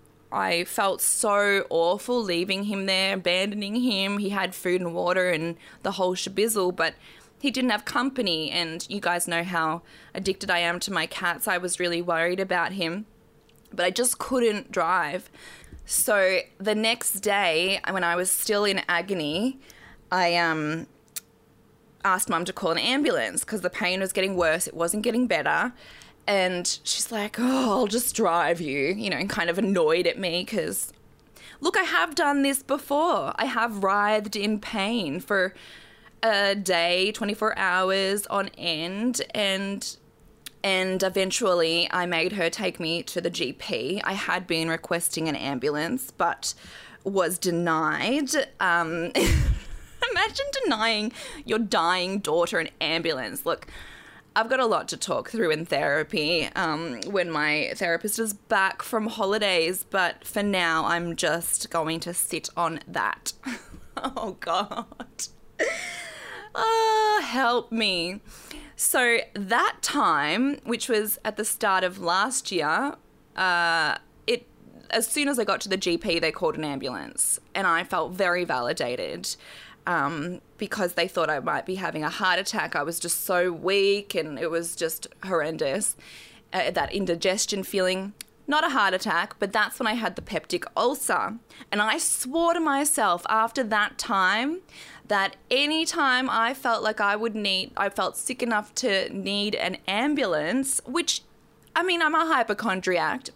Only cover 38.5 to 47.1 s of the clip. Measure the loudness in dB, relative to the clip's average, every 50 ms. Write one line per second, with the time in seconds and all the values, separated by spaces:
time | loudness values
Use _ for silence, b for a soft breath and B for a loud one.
38.5 | -6 -6 -4 -4 -2 -2 -4 -4 -4 -2 -2 -2 0 -2 -4 -4 -2 0 0 0
39.5 | 0 0 -2 -4 -4 -6 -6 -8 -10 -12 -18 -20 _ _ -20 -20 -20 -20 _ -20
40.5 | -12 -4 -2 0 2 2 2 0 0 0 0 0 2 0 0 0 0 0 2 2
41.5 | 4 4 4 2 2 2 0 0 0 -2 -2 0 0 0 0 0 0 0 0 0
42.5 | 0 -2 -4 -4 -4 -4 -4 -4 -4 -4 -6 -6 -6 -4 -4 -2 -2 -2 -4 -4
43.5 | -4 -8 -8 -6 -6 -4 -4 -4 -4 -4 -4 -4 -4 -4 -2 -2 -2 -4 -2 -2
44.5 | -2 -2 0 -2 -2 -4 -2 -4 -4 -2 -2 -2 -4 -2 -2 -2 -4 -4 -4 -4
45.5 | -4 -2 -2 -2 0 0 -2 -2 -4 -4 -6 -8 -4 -2 -2 -2 -2 -2 -6 -8
46.5 | -8 B B B B B B B B B -8 -2